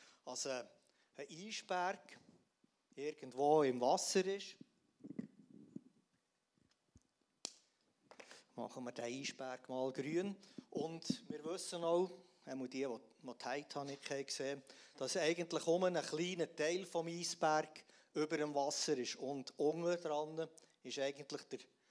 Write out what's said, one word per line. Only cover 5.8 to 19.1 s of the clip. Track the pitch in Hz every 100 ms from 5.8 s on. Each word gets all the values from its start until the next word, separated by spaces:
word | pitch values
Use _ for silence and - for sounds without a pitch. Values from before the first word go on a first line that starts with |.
| - _ _ _ _ _ _ _ _ _ _ - _ _ _ _ - - _ _ _ _ _ - - - - -
Machen | 107 135 123
wir |
den | 120 117
Eisberg | 135 135 - 131 127 -
mal | 127 131
grün. | 139 143 170 202 196 - - -
Und | - 160 165 - - -
wir | - 160
wissen | 175 - 175
auch, | 165 175 185 185 - _ 147
einmal | 131 127
die, | 135 139
die, | 113 - -
die | 131 127
Titanic | 131 143 143 143 139 139 -
haben | 139 139
gesehen, | - 135 139 - - - -
dass | 131 190
eigentlich | 156 170 170 160 165
nur | 175 185
ein | 165
kleiner | - 180 180 180 151 -
Teil | 151 185 185
vom | 170 165
Eisberg | 170 170 - 160 156 156 - - - _
über | 147 156 160
dem | 151
Wasser | 143 139 - - 131
ist. | 120